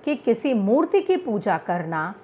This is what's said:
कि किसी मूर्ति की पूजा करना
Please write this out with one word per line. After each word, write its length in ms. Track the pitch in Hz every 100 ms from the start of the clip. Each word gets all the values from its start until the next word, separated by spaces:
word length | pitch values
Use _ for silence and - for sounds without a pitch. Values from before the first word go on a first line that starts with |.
| -
कि 100 | 294
किसी 380 | - 226 285
मूर्ति 480 | 240 196 262 330 403
की 160 | 392 370
पूजा 400 | 320 208 214 160
करना 580 | - 175 165 160 165 208